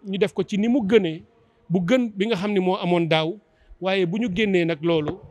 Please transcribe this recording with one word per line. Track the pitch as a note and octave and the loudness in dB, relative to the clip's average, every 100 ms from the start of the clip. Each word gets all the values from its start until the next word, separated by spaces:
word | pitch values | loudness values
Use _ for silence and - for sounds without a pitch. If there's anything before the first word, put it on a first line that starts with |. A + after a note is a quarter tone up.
| G3 | -8
ñu | F#3+ | -2
def | G3 | -2
ko | - | -2
ci | - G3+ | -4 -2
ni | A3+ | 0
mu | C4 F#3+ | 0 4
gënee, | A3+ F3 D#3+ - _ _ _ - | 4 2 -4 -14 _ _ _ -4
bu | F3+ | -2
gën | F3 B3+ A#3 G3 | 2 2 0 -4
bi | A3 | -2
nga | G3 | -2
xam | G#3 | 0
ne | G3+ | 0
moo | F#3 F#3+ | 0 0
amoon | F3 F3 E3 | 0 0 2
daaw. | D#3+ D#3+ G#3 _ _ - - | 0 0 -6 _ _ -20 -8
Waaye | F#3 G3 F3 | -2 0 0
bu | G#3+ | -2
ñu | A#3 | -2
génnee | F3+ G#3+ F3+ | 0 2 2
nag | E3 D3+ | 2 0
loolu, | E3 E3 D3+ F#3 - | 0 0 -2 -6 -12